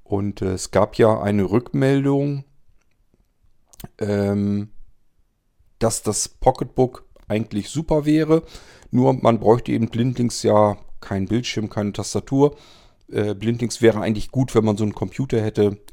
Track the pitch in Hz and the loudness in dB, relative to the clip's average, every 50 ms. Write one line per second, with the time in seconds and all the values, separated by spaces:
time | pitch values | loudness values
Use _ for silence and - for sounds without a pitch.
0 | - - 101 98 101 101 98 - 101 95 92 90 - - - 95 104 - - - | -10 -6 -4 -4 -2 -4 -4 -4 -4 -4 -4 -6 -6 -2 0 0 0 2 2 2
1 | 117 107 110 - - 104 104 104 95 90 98 123 - - - 139 135 135 139 139 | 4 4 4 2 0 0 0 0 0 2 0 0 0 0 -2 0 0 2 2 2
2 | 139 139 139 139 143 143 143 139 139 _ _ _ - _ _ _ _ _ _ _ | 0 0 0 0 0 -2 -4 -8 -10 _ _ _ -20 _ _ _ _ _ _ _
3 | _ _ _ _ _ _ _ _ _ _ _ _ _ _ _ - - - _ - | _ _ _ _ _ _ _ _ _ _ _ _ _ _ _ -18 -18 -16 _ -8
4 | 107 101 104 101 101 101 101 104 101 101 101 101 101 104 - - - - - _ | -4 -2 0 0 0 0 0 0 0 0 -2 -4 -4 -8 -12 -16 -18 -18 -20 _
5 | _ _ _ _ _ _ _ _ _ _ _ _ _ _ _ - 113 113 - - | _ _ _ _ _ _ _ _ _ _ _ _ _ _ _ -2 -2 -2 -2 -2
6 | - 107 101 - - - - - - - - - - 120 - - 131 123 - - | -4 -4 -4 -4 -4 -8 -6 -2 0 0 0 0 -4 -4 0 0 0 0 0 -8
7 | - - _ - - - 107 110 113 - 104 104 98 - - 139 160 - 160 151 | -20 -20 _ -16 -8 -4 -2 -2 -2 -4 -6 -8 -6 -6 -6 -6 -2 0 0 0
8 | 143 151 151 156 156 151 160 165 - - - - - - - - - - - 123 | 2 2 2 2 4 4 2 2 2 -2 -18 -20 -20 -20 -20 -20 -8 -2 2 2
9 | 127 135 131 123 - 117 117 110 101 104 117 123 - - 120 113 113 110 - 117 | 4 4 2 2 2 2 2 4 4 4 4 4 2 -2 -2 0 -2 -2 0 -2
10 | 120 131 120 - 120 117 - - - 107 107 104 107 104 101 - - - - - | -2 0 0 0 -2 -2 -2 0 2 4 4 6 4 4 2 -2 -8 -14 -14 -12
11 | - - 101 98 98 92 107 123 131 - - 117 107 98 - 107 101 101 95 - | -8 -6 -4 -4 -2 0 -2 -2 -2 -4 -6 -4 -6 -4 -4 -4 -4 -4 -4 -6
12 | 101 - - 101 - - 139 135 143 147 - - - - - - _ - _ _ | -8 -6 -6 -6 -4 0 2 4 4 2 2 -2 -20 -20 -20 -20 _ -20 _ _
13 | _ - - 113 104 104 101 98 107 113 120 117 120 113 - - 117 113 101 104 | _ -8 -4 -4 -2 -2 -4 -4 -2 -2 -2 -2 -4 -6 -2 4 4 4 4 4
14 | 80 104 110 107 - - - 131 131 - - 113 110 110 104 101 107 104 - - | 0 -2 -2 -2 -2 -2 0 -2 0 2 2 2 2 2 2 0 0 -2 -2 -4
15 | 107 95 - - 135 - 127 113 107 107 - 110 104 101 104 - - - | -8 -8 -6 -6 -4 -2 -2 -2 -2 -2 0 2 2 2 0 -4 -12 -12